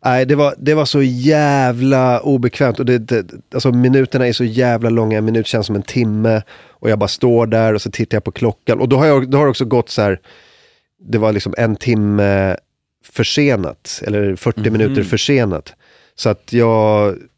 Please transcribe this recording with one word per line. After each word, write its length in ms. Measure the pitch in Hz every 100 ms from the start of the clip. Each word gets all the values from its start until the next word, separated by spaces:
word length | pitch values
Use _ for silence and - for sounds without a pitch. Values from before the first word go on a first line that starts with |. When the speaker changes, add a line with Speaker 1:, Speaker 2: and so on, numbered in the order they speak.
Speaker 1:
Nej, 220 | - 127 131
det 80 |
var, 200 | 143 147 139
det 160 | 135
var 100 | 151
så 180 | 139 147
jävla 1160 | 135 123 131 156 147 139 127 120 131 135 127 120
obekvämt. 580 | 147 139 120 - 135 110
Och 60 | 127
det, 120 | 123
det, 280 | 113 120 90 - -
alltså, 160 | 131 135
minuterna 540 | 123 127 135 131 139 123
är 40 |
så 120 | 113
jävla 460 | 123 113 123 113 117
långa. 280 | 117 113 110
En 60 |
minut 220 | 110 113 110
känns 200 | 117 104
som 100 | 101
en 60 |
timme. 600 | - - 117 107 110 110 - - -
Och 220 | _ 113
jag 80 | 104
bara 100 | 101
står 380 | - 127 117 113
där 280 | 113 110
och 80 | 107
så 80 | 104
tittar 260 | - 113 107
jag 80 |
på 80 | -
klockan. 480 | - 117 - - 113
Och 80 | 127
då 80 | 131
har 100 | 156
jag, 240 | 139 127
då 80 | 139
har 60 |
det 60 | 147
också 140 | 120
gått 240 | 123 127 117
så 140 | -
här, 180 | 104 95 _ - _ _ _ _ _ _ -
det 100 | 110
var 140 | 107
liksom 220 | 104 - -
en 180 | 117 107
timme 800 | - 110 104 104 101 98 95 90 _ _ _ _ -
försenat. 880 | - 120 - 143 117 85 - - - 104
Eller 300 | 104 101 92
fyrtio 240 | - 117 110
Speaker 2:
Mhm. 20 |
Speaker 1:
minuter 300 | 110 110 135
försenat. 720 | 104 110 - 139 113 85 - - _ _ _
Så 140 | _ 113
att 240 | 107 -
jag 640 | 120 117 113 107 107 104 95 -